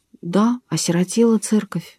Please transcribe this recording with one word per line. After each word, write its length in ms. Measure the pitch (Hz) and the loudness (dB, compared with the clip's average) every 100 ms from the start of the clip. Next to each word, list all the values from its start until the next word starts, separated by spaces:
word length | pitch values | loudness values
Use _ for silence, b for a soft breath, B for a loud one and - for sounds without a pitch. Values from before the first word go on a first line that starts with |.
| _ _ | _ _
Да, 380 | 170 190 226 247 - | -4 0 0 -2 -6
осиротела 680 | 160 - 170 185 220 233 220 | -4 -2 0 0 2 2 2
церковь, 600 | - 214 202 170 - | 0 -2 -2 -8 -10